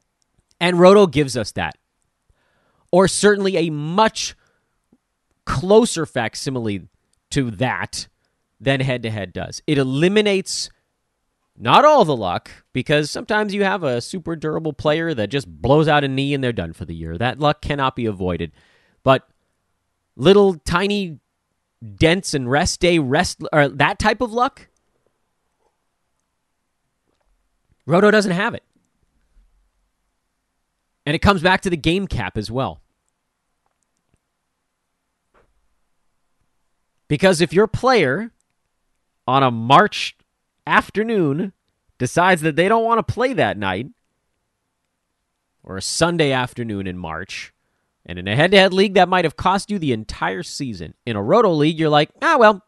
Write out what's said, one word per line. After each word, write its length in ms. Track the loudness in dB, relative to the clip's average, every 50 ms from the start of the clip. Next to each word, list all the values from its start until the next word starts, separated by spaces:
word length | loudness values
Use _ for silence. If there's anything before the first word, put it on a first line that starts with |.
| _ _ _ _ _ _ _ _ _ _ _ -4
And 180 | -2 0 4 6
Roto 300 | 8 8 8 8 6 4
gives 280 | 2 0 -2 0 -2
us 140 | -6 -6 -6
that. 240 | -6 -6 -6 -6 -8 _ _ _ _ _ _ _ _ _ _ _ _ _ _ _ _ _ _ _ _ _ _ _
Or 160 | 2 2 2 2
certainly 480 | 2 2 2 2 2 2 0 -2 0
a 140 | 0 -2 -2
much 640 | -4 -6 -6 -4 0 0 0 0 0 -4 -8 -10 -12 _ _ _ _ _ _ _ _ _ _ _ _ _ _ _ _ _ _ _ _ _ _
closer 640 | -6 -4 -2 2 4 4 4 4 2 -2 -6 -6
facsimile 760 | -4 -4 -4 -4 -4 -6 -8 -8 -8 -6 -6 -4 -6 -6 -8 -10 -16 _ _ _ _ _ _ _ _
to 200 | -4 -4 -4 -4
that 560 | -4 -4 -4 -2 -2 -4 -8 -10 -10 -14 -14 -16 _ _ _ _ _ _ _ _ _ _
than 200 | -4 -2 -2 0
head-to-head 520 | -2 -4 -4 -4 -6 -6 -6 -8 -8 -8
does. 300 | -8 -10 -10 -10 -12 -10 -4
It 120 | -2 0 0
eliminates 920 | 0 0 0 0 0 2 2 2 2 2 0 -2 -4 -6 -8 -10 -10 -12 _ _ _ _ _ _ _ _ _ _ _ _ _ _ _ _ _
not 280 | -6 2 4 6 8 8
all 200 | 8 6 6 4
the 120 | 2 0
luck, 340 | -2 -2 -4 -4 -4 -6 -12 -18 -20 _ _
because 380 | -8 -6 -2 0 0 0 0 -2
sometimes 420 | -6 -10 -6 -2 -2 -2 -2 -2
you 120 | -2 -2 -2
have 180 | -2 -2 -2
a 180 | -2 -4 -4 -4
super 360 | -6 -8 -10 -10 -10 -10 -10
durable 360 | -8 -6 -6 -6 -4 -6 -6
player 400 | -6 -2 0 0 0 0 0 -2
that 160 | -2 -4 -4 -2
just 200 | -4 -6 -6 -8
blows 400 | -10 -4 2 4 4 4 4 4
out 160 | 2 2 2
a 40 | 0
knee 240 | -2 -2 -2 -2
and 100 | -2 -2
they're 100 | -4 -4
done 200 | -4 -4 -6 -8
for 120 | -10 -12 -12
the 100 | -12 -10
year. 240 | -10 -10 -10 -6 -4
That 220 | -4 -4 -4 -2
luck 200 | -2 -2 -2 -2
cannot 360 | -6 -6 -4 -2 -2 -2 -2
be 100 | -4 -4
avoided. 460 | -6 -4 -4 -4 -4 -4 -4 -6 -8 -10 _ _ _ _ _ _ _ _ _
But 260 | 2 2 2 2 0 _ _ _ _ _ _ _ _ _ _ _ _ _ _ _ _ _ _
little 400 | 2 4 6 6 6 6 4 2
tiny 640 | -2 -4 -4 -2 -2 -2 -2 -2 -4 -4 -8 -12 -16 _ _ _ _ _ _ _ _ _ _ _ _ -20 -18 -2
dents 360 | 2 2 2 2 0 -2 -4 -6
and 160 | -4 -2 0
rest 300 | 0 0 0 -2 -2 0
day, 180 | 0 2 2 2
rest, 440 | 2 0 0 0 0 -2 -6 -10 -8 -2
or 160 | 0 2 2 2
that 300 | 2 0 0 0 0 0
type 220 | -2 -2 -2 -2
of 120 | -4 -4
luck, 360 | -2 -2 -2 -2 -4 -8 -20 _ _ _ _ _ _ _ _ _ _ _ _ _ _ _ _ _ _ _ _ _ _ _ _ _ _ _ _ _ _ _ _ _ _ _ _ _ _ _ _ _ _ _ _ _ _ _ _ _ _ _ _ _ _ _ _ _ _ _ _ _ _ _ _
Roto 240 | 0 2 4 6 6
doesn't 220 | 4 4 2 0
have 220 | -2 -2 -4 -4 -6
it. 80 | -10 -14 _ _ _ _ _ _ _ _ _ _ _ _ _ _ _ _ _ _ _ _ _ _ _ _ _ _ _ _ _ _ _ _ _ _ _ _ _ _ _ _ _ _ _ _ _ _ _ _
And 80 | -6 -4
it 60 | 2
comes 220 | 2 2 2 4
back 200 | 2 2 0 0
to 80 | 0 -4
the 60 | -4
game 300 | -2 0 0 0 0 -4
cap 300 | -4 -6 -6 -6 -4 -6
as 140 | -6 -8 -6
well. 320 | -6 -6 -6 -6 -8 -12 _ _ _ _ _ _ _ _ _ _ _ _ _ _ _ _ _ _ _ _ _ _ _ _ _ _ _ _ _ _ _ _ _ _ _ _ _ _ _ _ _ _ _ _ _ _ _ _ _ _ _ _ _ _ _ _ _ _ _ _ _ _ _ _ _ _ _ _ _ _ _ _ _ _ _ _ _ _ _ _ _ _ _ _ _ -4
Because 320 | -2 2 2 2 4 2
if 120 | 0 0
your 140 | 2 2 0
player 640 | 0 0 0 2 2 2 4 2 0 0 -4 -6 -10 -14 _ _ _ _ _ _ _ _ _ _ _ _ _ _ _ _ _ _
on 160 | 0 2 2
a 80 | 2 2
March 640 | 0 -2 2 4 6 6 6 4 0 -6 -8 -10 -12 _ _ _ _ _ _ _ _ _ _
afternoon 880 | 0 0 0 0 0 -2 -4 -2 0 0 0 0 0 0 -2 -6 -8 -10 _ _ _ _ _ _ _ _
decides 460 | -6 -6 -2 0 2 4 4 2 2
that 140 | 0 -2 0
they 120 | 0 2 2
don't 160 | 2 2 2
want 140 | 0 0 0
to 140 | 0 -2 -2
play 180 | -2 -2 -2
that 240 | 0 0 -2 -2 -2
night, 300 | -4 -4 -4 -4 -4 -6 -10 -14 _ _ _ _ _ _ _ _ _ _ _ _ _ _ _ _ _ _ _ _ _ _ _ _ _ _ _ _ _ _ _ _ _
or 160 | _ -14 -12 -10
a 40 |
Sunday 480 | -8 -8 -4 -2 -2 0 0 0 0 0
afternoon 560 | 0 -2 -4 -6 -8 -10 -8 -6 -6 -6 -8
in 120 | -8 -10 -10
March, 560 | -10 -10 -10 -10 -12 -12 -14 -14 -16 -18 _ _ _ _ _ _ _ _ _ _ _
and 140 | -14 -12 -8
in 100 | -6 -2
a 80 | 0
head-to-head 380 | 2 2 4 4 4 4 4 4
league, 180 | 2 0 2
that 160 | 4 2 2 4
might 160 | 2 0 0
have 120 | -2 -4
cost 340 | -4 -2 -2 -2 -2 -4 -6
you 80 | -6 -4
the 140 | -2 -2
entire 500 | -4 -4 -6 -10 -10 -8 -6 -6 -6 -8
season. 500 | -10 -12 -12 -10 -10 -10 -10 -12 -14 -14 -16 _ _
In 100 | -6 -6
a 60 | -4
Roto 300 | 0 2 2 4 4 2
league, 260 | 2 2 2 0 0 0
you're 100 | 0 2
like, 220 | 2 2 2 0 _ _
"Ah, 160 | 0 0 4 6
well, 240 | 6 4 4 2 -4